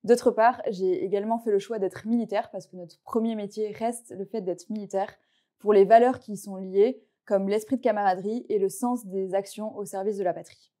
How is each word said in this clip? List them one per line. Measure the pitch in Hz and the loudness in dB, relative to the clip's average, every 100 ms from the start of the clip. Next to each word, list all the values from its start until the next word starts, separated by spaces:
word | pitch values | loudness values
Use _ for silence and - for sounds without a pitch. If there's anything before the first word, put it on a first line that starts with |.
D'autre | 175 240 247 | 4 4 4
part, | 208 226 254 - | 4 2 2 -6
j'ai | 185 185 180 190 | -2 -2 0 -2
également | 202 214 233 | -2 -2 -4
fait | 233 | 0
le | 202 | -2
choix | 202 220 | -2 -4
d'être | 190 - 214 | -4 -4 -2
militaire, | 233 214 202 208 | -2 0 -4 -4
parce | 190 - | -12 -14
que | 185 | -18
notre | 175 _ | -18 _
premier | - 233 226 220 | -6 -2 -2 -4
métier | 202 214 214 | -8 -6 -6
reste | 208 226 233 - 185 | -4 -6 -6 -14 -12
le | 196 | -8
fait | 226 | -6
d'être | 185 175 - | -6 -8 -8
militaire, | 214 202 190 202 - _ _ _ _ | -10 -4 -4 -4 -10 _ _ _ _
pour | 208 | 4
les | 208 196 | 6 10
valeurs | 226 247 254 | 8 8 2
qui | - | -10
y | 202 | -12
sont | 202 190 | -10 -12
liées, | 190 196 220 262 _ _ - | -2 4 4 2 _ _ -2
comme | 196 196 | 0 0
l'esprit | 214 220 262 | -2 -2 -2
de | |
camaraderie | 240 208 202 185 196 226 - | 0 2 0 0 -4 -6 -2
et | 208 | 0
le | 196 | 0
sens | - 240 247 196 | -2 -4 -4 -6
des | 196 190 | -8 -4
actions | 190 196 - 214 196 | -4 -6 -12 -12 -10
au | |
service | 196 196 196 202 | -10 -6 -4 -2
de | |
la | 180 | -4
patrie. | 165 165 - _ _ | -4 -12 -20 _ _